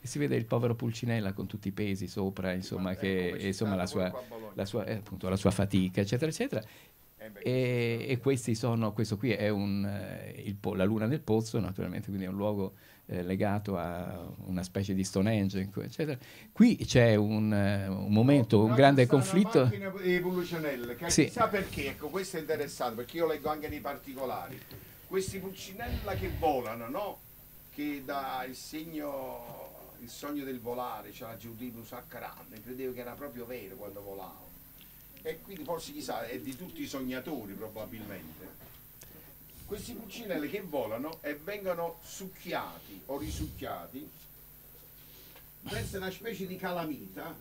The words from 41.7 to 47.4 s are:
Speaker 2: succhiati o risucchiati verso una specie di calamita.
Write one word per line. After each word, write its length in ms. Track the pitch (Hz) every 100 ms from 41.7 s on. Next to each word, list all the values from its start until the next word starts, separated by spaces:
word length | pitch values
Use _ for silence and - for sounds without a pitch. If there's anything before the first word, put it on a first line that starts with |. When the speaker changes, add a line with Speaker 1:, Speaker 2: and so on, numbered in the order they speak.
| 170 170 165
Speaker 2:
succhiati 1000 | - - 190 - 175 156 - - - 101 -
o 120 | 139
risucchiati 880 | 156 - - - 123 98 - 127 156 - - - - - - - - - - - - - - -
verso 340 | - 214 - 196
una 140 | 185
specie 360 | 185 226 196 185
di 100 | 175
calamita. 800 | 185 175 160 147 196 175 160 -